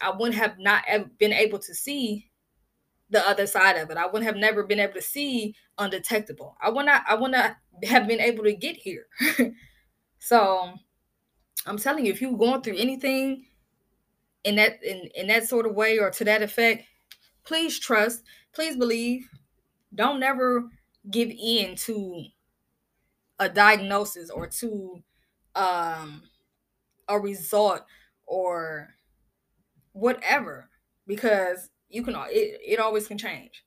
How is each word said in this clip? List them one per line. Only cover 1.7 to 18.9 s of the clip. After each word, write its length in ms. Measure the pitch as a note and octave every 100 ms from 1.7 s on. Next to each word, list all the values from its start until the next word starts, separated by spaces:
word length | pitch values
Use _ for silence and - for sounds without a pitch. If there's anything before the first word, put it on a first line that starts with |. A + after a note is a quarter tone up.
see 560 | - C#4 C#4+ A3+ G#3 - _ _ _ _ _ _ _ _
the 160 | G#3 F#3
other 180 | G3+ G3
side 300 | G3+ F#3+ E3+
of 140 | D#3
it. 60 | D#3+
I 100 | F3+
wouldn't 180 | G#3+
have 120 | A3+ G3
never 280 | G#3+ G#3
been 160 | G3+ G#3
able 140 | G3+
to 80 | F#3+
see 520 | - C#4+ C#4+ B3 G#3+ - _ -
undetectable. 800 | G3+ F#3 - G#3+ G#3+ - - -
I 100 | G3+
would 160 | A#3+ C#4+
not, 160 | C#4 -
I 60 |
would 160 | A3+ C4
not 260 | B3+ A3 - _ -
have 220 | G3 B3+ G#3
been 140 | A3+
able 240 | A#3 A3+
to 100 | G#3+
get 220 | G#3 C4+ E4+
here. 300 | G3 D#3 - - D4 -
<laughs> 160 | A#3 - - _ _ _ _ _
So 520 | - A#3 G3 F#3 F3+ F#3 _ _ _ _ _ _ _ - -
I'm 100 | G#3
telling 300 | C#4 D4+ A3
you, 60 |
if 100 | F#3+
you're 100 | C4
going 300 | A3+ A#3 C4
through 160 | A#3 F#3+
anything 680 | B3 C4+ C4+ C4 C4+ C4+ - _ _ _ _ _ _ _ _ _
in 120 | G#3 G#3
that, 260 | A3 A3
in, 280 | D#3 F#3+ E3
in 120 | - F#3+
that 200 | A3+ A3+
sort 200 | A#3+ A3+
of 80 |
way 240 | G3+ A3 A3
or 100 | G3
to 160 | -
that 160 | G#3 G#3+
effect, 440 | G#3 - A#3 A3+ - _ _ - _ _
please 340 | - D#4+ E4 -
trust, 440 | - G#3+ A3 A#3+ - - _
please 200 | - D#4+
believe. 540 | B3+ A#3+